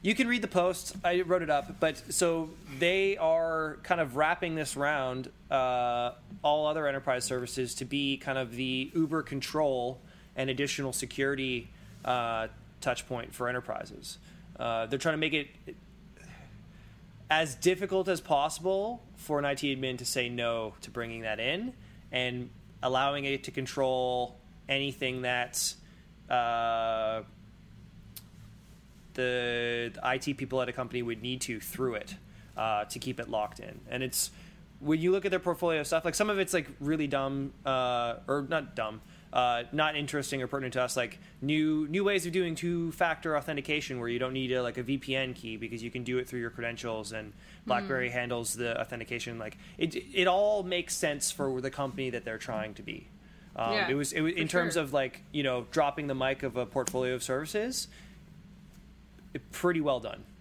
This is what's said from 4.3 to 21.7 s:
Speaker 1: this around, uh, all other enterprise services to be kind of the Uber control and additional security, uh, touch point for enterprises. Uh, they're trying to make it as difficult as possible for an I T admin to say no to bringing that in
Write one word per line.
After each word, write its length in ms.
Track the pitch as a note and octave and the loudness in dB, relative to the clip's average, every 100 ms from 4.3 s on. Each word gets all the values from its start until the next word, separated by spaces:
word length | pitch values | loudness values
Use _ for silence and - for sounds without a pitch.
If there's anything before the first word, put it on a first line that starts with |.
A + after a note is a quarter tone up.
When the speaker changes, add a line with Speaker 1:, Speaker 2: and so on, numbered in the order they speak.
| E3+ F3 D#3+ | 4 0 0
Speaker 1:
this 220 | C#3 C#3 | -2 0
around, 520 | C#3+ D3+ C3 B2+ B2+ - - | 2 2 0 -2 -6 -12 0
uh, 640 | C3+ B2+ B2 B2 A#2+ A#2+ - - G#2 | 2 4 4 2 2 0 -4 -16 0
all 260 | D3+ D3+ D3+ | 4 4 4
other 200 | D#3 D3 | 2 2
enterprise 380 | C3+ C3 B2+ A2+ | 0 2 0 2
services 500 | B2+ B2 - B2 - | -2 -2 -2 -2 -2
to 100 | B2+ | -2
be 300 | C#3 C#3 C3+ | 0 2 0
kind 200 | - C3 | 0 -2
of 180 | B2 A#2 | -2 -2
the 340 | C3 C3 C3+ E3 | -2 0 0 0
Uber 280 | D#3+ D#3+ | 2 0
control 760 | D3 C#3 - D3+ D3+ C3 B2 C3 - - - - | -2 -4 -2 2 2 2 -2 -4 -14 -20 -12 -4
and 120 | C3+ | -2
additional 440 | B2+ C#3 - C3+ | 0 0 0 -2
security, 760 | A#2+ A#2+ - C#3 C#3 C3 B2 A2+ - - - - | -2 -4 0 0 2 -2 -2 -6 -16 -18 -8 0
uh, 420 | B2 A#2 A2+ A2 - - - | 2 2 0 -2 -6 -20 -4
touch 260 | - A#2+ - | 0 0 -2
point 240 | B2 A#2 - | -6 -6 -4
for 140 | B2 | -2
enterprises. 680 | B2 - - - - - - - - - - | -2 -4 -6 -6 -12 -12 -14 -16 -20 -18 -6
Uh, 280 | A#2+ A2+ A2+ | -2 0 0
they're 120 | C3+ | 0
trying 160 | E3 | 2
to 60 | D#3 | 2
make 140 | D#3 | 2
it 160 | D3+ C#3 - - - - - - - - - - - - - - - - - - | 0 -2 -10 -16 -16 -18 -20 -20 -20 -18 -18 -18 -18 -18 -20 -20 -20 -20 -20 2
as 260 | D#3 D#3+ B2 | 4 4 4
difficult 520 | F3 F#3 F#3+ F#3+ F#3 | 2 4 2 2 2
as 140 | F3 | 0
possible 840 | - D3 D3 D#3+ F3 G3 G#3 A#3+ - - | 2 2 2 0 0 2 0 -4 -12 -18
for 200 | - D3 | -2 0
an 80 | C#3+ | 0
I 100 | C#3 | 0
T 200 | D3 C3+ | 0 0
admin 220 | C3 B2+ | -2 -2
to 80 | B2 | -2
say 240 | - B2 | 0 0
no 440 | A#2+ A#2+ A#2 A2 - | 0 0 0 -2 -6
to 80 | - | -10
bringing 320 | A#2+ A#2 A2+ | -6 -6 -4
that 180 | A2+ G#2+ | -4 -2
in 340 | A#2+ E3+ B3 | 0 0 -4